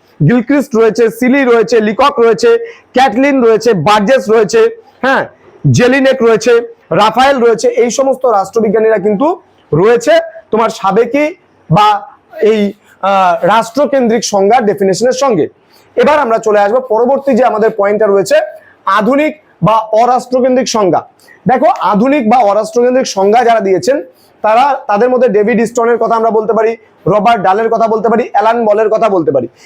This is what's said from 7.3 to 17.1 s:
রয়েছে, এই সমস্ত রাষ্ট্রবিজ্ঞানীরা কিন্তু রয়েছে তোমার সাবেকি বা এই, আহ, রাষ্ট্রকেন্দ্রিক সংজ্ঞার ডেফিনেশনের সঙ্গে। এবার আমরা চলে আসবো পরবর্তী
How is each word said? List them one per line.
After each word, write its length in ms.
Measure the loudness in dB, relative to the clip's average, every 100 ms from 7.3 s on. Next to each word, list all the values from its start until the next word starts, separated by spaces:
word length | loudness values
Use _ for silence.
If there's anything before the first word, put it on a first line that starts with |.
| 2
রয়েছে, 240 | 0 0 0
এই 220 | 0 -2
সমস্ত 340 | 0 -2 -2 -2
রাষ্ট্রবিজ্ঞানীরা 720 | -2 -2 -4 -2 0 0 0
কিন্তু 280 | -2 -2 -2 -4 _ _ -6
রয়েছে 400 | 0 2 2 2 0 0 -10 -6
তোমার 200 | -2 -2 -4
সাবেকি 460 | -2 0 0 -2 -4 -6 _ _ -2
বা 180 | 2 2 0 -6 -20 _ -2
এই, 200 | 0 0 -2 -6 _ _
আহ, 320 | -2 0 0 0 0
রাষ্ট্রকেন্দ্রিক 680 | 0 0 -2 0 0 0 -2
সংজ্ঞার 420 | -2 -2 2 2 0
ডেফিনেশনের 520 | -2 -2 0 -2 0
সঙ্গে। 240 | -2 -2 -4 _ _ _ _ -2
এবার 220 | 0 0
আমরা 200 | 0 -2
চলে 220 | 0 0
আসবো 200 | 2 -2
পরবর্তী 540 | -2 -2 0